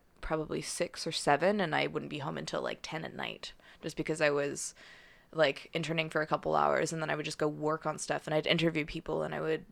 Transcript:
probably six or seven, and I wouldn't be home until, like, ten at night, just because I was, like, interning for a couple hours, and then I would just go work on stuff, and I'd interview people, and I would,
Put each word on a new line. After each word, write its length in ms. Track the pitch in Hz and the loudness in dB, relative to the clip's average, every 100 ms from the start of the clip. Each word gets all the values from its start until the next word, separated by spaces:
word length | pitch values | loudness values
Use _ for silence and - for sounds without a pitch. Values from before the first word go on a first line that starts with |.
| _ - | _ -10
probably 420 | - 160 151 156 | -4 -2 -2 -4
six 460 | 156 - 175 - 170 | -4 -4 -4 -4 -6
or 40 | |
seven, 480 | - - 143 175 208 | -2 4 4 6 2
and 120 | 175 | 2
I 140 | 143 147 | 2 0
wouldn't 220 | 156 143 | -2 -6
be 80 | 147 | -6
home 200 | 143 156 | -6 -6
until, 240 | 156 160 | -4 -4
like, 180 | - - | -4 -6
ten 240 | - 160 101 | -8 -8 -8
at 100 | - | -8
night, 380 | 60 55 - - - - | -8 -8 -14 -16 -20 -12
just 140 | 165 - | -8 -4
because 240 | 151 160 | -2 2
I 100 | 151 | 4
was, 460 | 143 143 143 - - - - - - _ | 4 0 -2 -8 -10 -20 -20 -20 -20 _
like, 360 | 156 147 139 - | 4 4 2 -4
interning 360 | 165 151 165 160 | -4 -2 -2 0
for 120 | 160 | 0
a 60 | 151 | 0
couple 260 | 147 156 156 | 0 2 4
hours, 360 | 147 139 160 | 4 4 2
and 100 | 160 | 0
then 80 | 156 | -2
I 60 | 151 | -2
would 80 | 151 | -4
just 120 | - | 0
go 100 | 156 | 0
work 380 | 151 151 156 156 | 0 0 0 -2
on 120 | 151 | -4
stuff, 300 | - 147 - | -2 -4 0
and 60 | |
I'd 120 | 156 151 | 0 4
interview 360 | 165 165 160 | 4 4 2
people, 400 | 151 160 - 156 | -2 -4 -4 -2
and 100 | 151 | -2
I 60 | 151 | -2
would, 240 | 156 160 - | -2 -2 -4